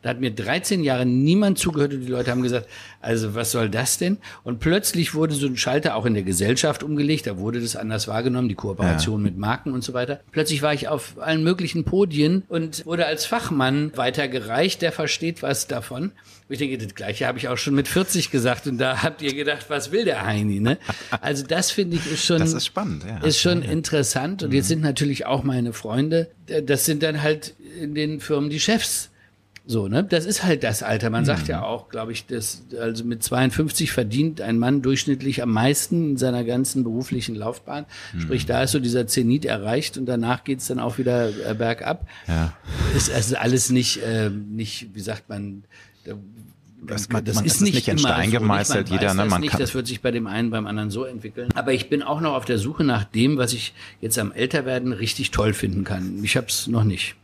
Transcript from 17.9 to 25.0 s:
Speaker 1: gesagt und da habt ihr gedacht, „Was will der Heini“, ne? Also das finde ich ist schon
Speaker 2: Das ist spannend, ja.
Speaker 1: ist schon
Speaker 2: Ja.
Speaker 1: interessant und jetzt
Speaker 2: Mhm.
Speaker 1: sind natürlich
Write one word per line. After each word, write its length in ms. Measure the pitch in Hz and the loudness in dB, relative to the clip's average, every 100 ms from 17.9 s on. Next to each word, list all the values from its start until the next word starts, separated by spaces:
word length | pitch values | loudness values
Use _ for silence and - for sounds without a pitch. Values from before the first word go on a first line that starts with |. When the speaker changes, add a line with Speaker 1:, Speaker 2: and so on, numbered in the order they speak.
| - 190 185 - | 0 0 0 0
Speaker 1:
gesagt 380 | 143 120 120 - | 2 2 0 -2
und 100 | 120 | -2
da 240 | 131 123 | 0 0
habt 220 | 147 151 | -2 -2
ihr 100 | 147 | -4
gedacht, 320 | 135 147 143 - | -2 -2 -2 -2
„Was 220 | 147 110 | -6 -2
will 140 | 196 220 | 0 2
der 180 | 123 | 0
Heini“, 360 | 98 107 104 98 | 0 0 0 2
ne? 180 | 110 151 - - - 113 | 2 0 -2 -8 -4 -4
Also 220 | - 139 | -2 -4
das 280 | 135 160 185 | -2 0 0
finde 260 | - 185 170 | 0 0 0
ich 80 | 156 | -2
ist 160 | 151 | -2
schon 160 | - 170 | 2 4
Speaker 2:
Das 140 | - | 2
ist 140 | 160 - | 2 -2
spannend, 360 | - 104 76 | -4 -4 -6
ja. 220 | 82 110 120 | -6 -2 0
Speaker 1:
ist 160 | 117 | 2
schon 220 | 180 175 | 2 2
Speaker 2:
Ja. 80 | 131 | 0
Speaker 1:
interessant 720 | 156 156 156 135 - 143 190 | -2 0 0 2 0 -2 -4
und 100 | 151 | 0
jetzt 120 | 135 - | 0 2
Speaker 2:
Mhm. 100 | 165 | 2
Speaker 1:
sind 60 | |
natürlich 420 | 151 135 | 2 2